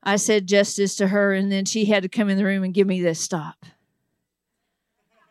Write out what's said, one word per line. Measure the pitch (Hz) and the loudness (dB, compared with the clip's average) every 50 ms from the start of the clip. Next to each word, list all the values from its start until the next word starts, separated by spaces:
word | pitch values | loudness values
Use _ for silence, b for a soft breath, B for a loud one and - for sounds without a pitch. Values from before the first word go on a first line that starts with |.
I | - 196 202 | -4 -2 0
said, | 208 202 - 214 208 190 180 | 0 2 2 2 2 2 2
"Justice," | 202 202 202 208 - - 202 190 - | 2 2 2 2 0 -2 -2 -2 0
to | - 202 190 | 0 -2 0
her. | 196 202 202 202 196 | 2 2 2 2 2
And | 190 196 196 | 0 0 -2
then | 196 196 196 | -2 -2 -2
she | 196 - 226 214 | -2 -2 -2 0
had | 208 214 202 | 2 2 2
to | 185 190 | 0 -2
come | - 233 208 202 | -2 -2 0 0
in | 196 196 | 0 0
the | 208 | 0
room | 190 196 196 190 | 0 0 -2 -2
and | 185 180 | -2 2
give | 202 196 196 | 2 2 2
me | 185 185 | 2 0
the | 175 170 160 | 0 0 -2
stop. | 160 - - 196 160 151 156 - _ - - _ _ _ _ _ _ _ _ _ _ _ _ _ _ _ _ _ _ _ _ _ _ _ _ _ _ _ _ _ _ _ _ | -2 -6 -6 -6 -6 -6 -8 -14 _ -20 -20 _ _ _ _ _ _ _ _ _ _ _ _ _ _ _ _ _ _ _ _ _ _ _ _ _ _ _ _ _ _ _ _